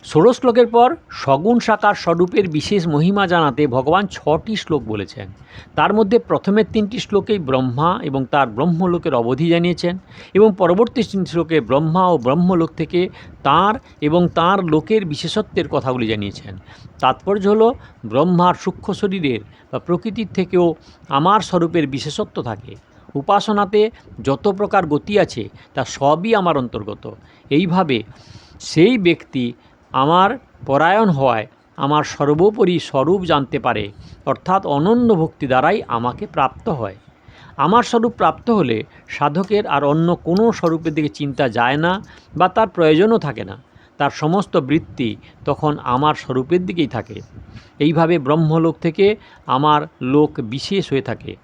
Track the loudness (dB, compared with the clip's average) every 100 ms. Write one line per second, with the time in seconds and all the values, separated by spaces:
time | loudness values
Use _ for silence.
0 | 0 4 4 4 2 4 4 4 4 2
1 | _ -8 0 2 4 2 2 2 2 0
2 | -2 0 2 0 0 -4 -2 -2 0 2
3 | 2 2 2 2 2 2 0 0 2 0
4 | 0 -6 -2 -2 -2 -8 -4 -4 -4 -8
5 | -8 -12 -16 -16 -20 -20 -10 -2 0 2
6 | 2 2 2 -2 0 0 0 -2 -2 -6
7 | -2 -2 0 -4 0 0 0 0 -2 -2
8 | -4 -6 -2 0 0 0 0 0 0 -2
9 | -2 -2 0 -2 0 2 0 -2 -4 -6
10 | _ -20 -4 4 4 4 2 4 2 0
11 | -4 -4 -4 -4 0 -2 2 0 2 2
12 | 2 2 0 2 2 2 -2 -4 -4 -2
13 | -2 -8 -20 -4 2 2 2 -2 -10 -4
14 | 0 2 2 2 0 0 0 -2 2 -2
15 | -2 -8 -6 -6 -4 -6 -4 -4 -4 -4
16 | -2 -4 -6 -10 -18 -18 -20 -20 -20 -2
17 | -2 0 -2 -2 2 4 2 0 -16 -16
18 | -4 0 2 4 2 0 -6 -8 -10 -4
19 | -4 -2 -4 -4 -8 -20 _ -10 -4 -4
20 | -4 -8 -6 -4 0 2 2 0 -14 -20
21 | -4 0 2 2 2 0 0 0 -2 -4
22 | -8 -8 -8 -8 -8 -10 -12 -20 _ _
23 | -10 -8 0 0 2 0 0 0 0 -4
24 | -20 -6 -4 0 0 -2 0 0 0 -4
25 | 0 0 0 -4 -12 -14 -12 -8 -8 -2
26 | 2 2 2 0 2 0 -2 -8 -10 -12
27 | -14 -18 -20 _ -2 0 2 0 0 -2
28 | -4 -20 -20 -20 -20 -18 -4 4 4 4
29 | 2 0 -4 -6 -4 -8 _ _ _ 0
30 | 2 4 2 0 _ _ -2 2 2 4
31 | 2 2 0 0 -6 _ _ -6 0 0
32 | -2 -2 0 2 2 2 0 0 -2 -2
33 | 0 0 0 -2 0 -4 -2 -2 -6 -12
34 | -20 -10 -6 -6 -2 -2 0 -2 2 2
35 | 2 2 0 _ 0 2 2 -2 -4 -4
36 | -4 -6 -8 -2 -4 -4 -8 -6 -6 -10
37 | _ _ -20 -20 -20 -4 2 2 2 0
38 | 0 0 -2 0 -2 0 0 -2 -6 -18
39 | -16 -4 -2 -2 -2 -2 0 0 0 2
40 | 0 0 -2 2 2 2 -2 -2 -4 -4
41 | -4 -4 -8 -2 -2 0 0 2 0 -2
42 | -8 -20 _ 0 2 2 -2 2 4 4
43 | 4 2 -2 -8 -12 -14 _ _ _ _
44 | -4 -2 0 0 0 -2 0 -2 -2 -6
45 | -6 -6 -16 -10 -6 -2 -2 -4 -2 0
46 | 0 -2 -4 -4 0 -2 -2 -4 -4 -4
47 | -10 -16 -16 -20 -20 -20 -20 _ 0 2
48 | 2 2 0 0 2 2 0 -2 -6 2
49 | 0 0 -10 -20 -4 0 2 2 0 _
50 | 0 2 2 -2 -8 -10 -6 -6 -2 -4
51 | -4 -10 -12 -18